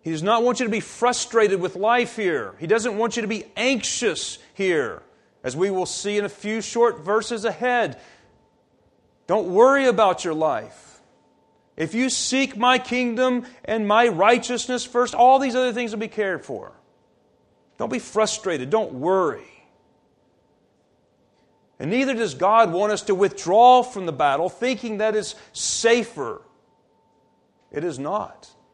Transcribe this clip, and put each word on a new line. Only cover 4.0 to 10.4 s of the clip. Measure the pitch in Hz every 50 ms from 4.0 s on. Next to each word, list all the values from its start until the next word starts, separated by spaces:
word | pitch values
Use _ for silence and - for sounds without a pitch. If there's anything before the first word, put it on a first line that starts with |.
| 247 208 156 - - - - - - - _
here, | - 196 185 175 151 131 110 85 - - _ _ _ _ _ _ _ -
as | 131 123
we | 151 185 202
will | 190 185 180
see | - - - - 202 208
in | 208 202
a | 190
few | - - - 208 220 226
short | 202 - - 233 233 233 - 156
verses | 147 180 208 226 220 - 240 214 196
ahead. | 226 175 - 240 247 247 240 220 160 123 - - - - _ _ _ _ _ _ _ _ _ _ _ _ _ _ _ _ _ _ _ _ _ _
Don't | - 180 220 180 180 180
worry | 196 240 262 277 277 269
about | 254 220 190 220 190 175 180 -
your | 175 156
life. | 156